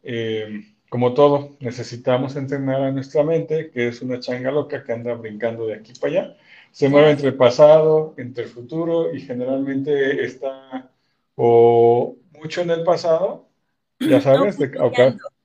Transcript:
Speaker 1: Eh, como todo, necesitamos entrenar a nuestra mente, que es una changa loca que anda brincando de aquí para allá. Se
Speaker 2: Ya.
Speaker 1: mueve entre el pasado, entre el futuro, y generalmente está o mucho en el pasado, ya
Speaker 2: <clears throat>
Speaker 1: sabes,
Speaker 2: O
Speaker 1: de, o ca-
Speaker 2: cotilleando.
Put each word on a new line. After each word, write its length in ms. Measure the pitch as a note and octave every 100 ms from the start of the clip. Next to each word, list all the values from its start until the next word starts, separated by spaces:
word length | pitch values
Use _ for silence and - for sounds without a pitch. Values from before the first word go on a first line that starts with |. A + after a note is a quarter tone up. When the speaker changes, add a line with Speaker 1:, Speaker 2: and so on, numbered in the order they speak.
Speaker 1:
Eh, 640 | - A#2 A2+ A2 G#2+ G#2+ - _ _
como 240 | B2 B2
todo, 440 | B2 D3 C#3+ C#3+ -
necesitamos 760 | B2 A#2+ A2+ A#2+ C3 B2+ C3+ C#3+
entrenar 460 | C3 C#3 C3+ C3+
a 100 | C3+
nuestra 320 | C3+ C3 D3+
mente, 460 | D3 E3 - D#3 D#3
que 180 | B2 A#2+
es 120 | A#2
una 180 | B2+ B2+
changa 320 | B2+ B2 B2+
loca 320 | D3 C#3+ C#3
que 100 | -
anda 200 | A#2 A#2+
brincando 540 | A#2 A2 G#2 A#2 A2+ A2
de 80 | G#2
aquí 180 | - -
para 120 | C#3+
allá. 240 | E3+ - - _ - _
Se 180 | - C#3
Speaker 2:
Ya. 0 |
Speaker 1:
mueve 220 | C#3+ D3+
entre 160 | C#3+ C#3
el 60 | B2
pasado, 800 | B2+ - D3+ D#3 D#3 D#3 D#3 -
entre 260 | B2 A#2+ A2+
el 40 |
futuro, 640 | A#2+ B2 D#3+ E3 E3 E3
y 80 | C3
generalmente 1040 | - B2 B2+ C3 C3+ C3+ C#3 C#3+ C#3 C#3+ B2
está 640 | - C3+ C3+ C3+ C3 - _ _ _ _ -
o 800 | A#2+ A#2 A#2 A#2 A#2 A#2+ - - _
mucho 280 | _ D#3+ -
en 100 | F3
el 120 | E3
pasado, 640 | E3+ E3 E3+ E3 G3 - _ _ _ _ _ - C#4+
ya 160 | C4+
Speaker 2:
<clears throat> 0 |
Speaker 1:
sabes, 360 | C#3 C3+ G#3 -
Speaker 2:
O 20 |
Speaker 1:
de, 180 | C3+ -
o 140 | B2
ca- 240 | - C3 -
Speaker 2:
cotilleando. 80 | - _